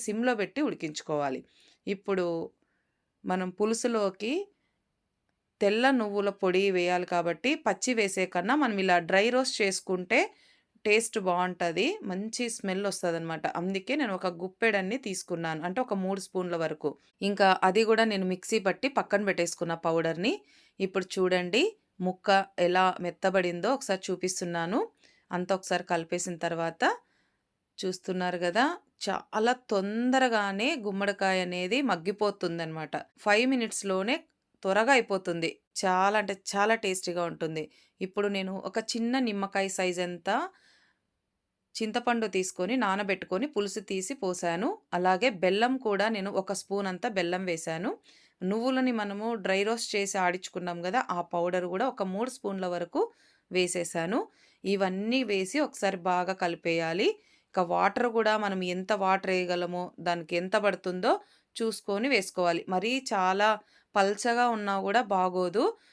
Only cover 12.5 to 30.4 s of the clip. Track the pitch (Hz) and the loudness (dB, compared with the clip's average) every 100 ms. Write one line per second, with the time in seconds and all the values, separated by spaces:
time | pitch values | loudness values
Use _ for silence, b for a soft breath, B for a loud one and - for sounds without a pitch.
12.5 | - 196 185 202 190 175 165 165 160 - | -4 -4 -2 -2 -2 -2 -2 -4 -4 -4
13.5 | 170 180 196 190 302 233 185 185 170 185 | -2 -4 -4 -2 -2 -2 -2 -4 -6 -10
14.5 | - 226 202 190 262 220 185 - 170 165 | -2 0 2 -2 -4 -6 -8 -6 -4 -4
15.5 | 160 175 202 254 196 185 196 - 185 180 | -4 -4 -4 -2 -2 -2 -4 -4 -4 -2
16.5 | 170 160 156 147 - b _ 196 202 190 | -2 -2 -2 -6 -6 b _ -2 4 4
17.5 | 185 185 202 220 220 226 196 185 185 - | 6 4 4 4 4 4 2 0 -2 0
18.5 | 220 190 180 269 254 185 202 202 175 170 | 0 0 0 0 0 2 2 2 0 0
19.5 | - 170 165 170 165 165 160 214 415 b | -2 -4 -2 0 2 0 0 -2 -2 b
20.5 | b b b 190 190 185 196 185 180 180 | b b b -2 -2 -2 0 2 2 2
21.5 | 214 415 - _ - 180 180 - 196 196 | 2 2 -2 _ -4 -4 -2 4 4 2
22.5 | - 175 180 185 - 175 165 190 190 175 | 0 2 4 4 2 -6 -2 2 2 0
23.5 | 175 196 269 - 190 - 180 185 185 180 | 0 -2 -2 -2 -4 -4 -4 -2 -4 -4
24.5 | 170 165 254 453 b b b b 180 180 | -4 -2 -2 -4 b b b b -6 -2
25.5 | 190 - 180 175 170 165 175 180 170 170 | -2 -2 -4 -2 -4 -2 -4 -4 -6 -4
26.5 | 165 165 165 302 480 _ _ _ _ _ | -2 -4 0 0 0 _ _ _ _ _
27.5 | _ _ - 190 185 - 185 180 175 175 | _ _ -8 -6 -6 -6 -4 -2 -2 0
28.5 | 196 285 349 - _ 202 185 - 214 226 | 2 2 0 -12 _ -6 -6 -4 0 2
29.5 | 254 - 202 196 220 247 262 254 226 | 0 0 -2 0 0 2 4 4 2